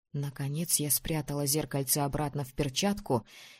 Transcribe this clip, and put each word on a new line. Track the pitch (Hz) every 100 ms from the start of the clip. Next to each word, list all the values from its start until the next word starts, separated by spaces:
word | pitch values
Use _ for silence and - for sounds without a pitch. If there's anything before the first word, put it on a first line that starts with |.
| _
Наконец | 143 139 - 139 147 175 -
я | 147
спрятала | - - 156 147 143 143
зеркальце | 151 147 139 131 151
обратно | 143 147 147 143
в | 139
перчатку | - 147 - 202 202 - 127 - - - -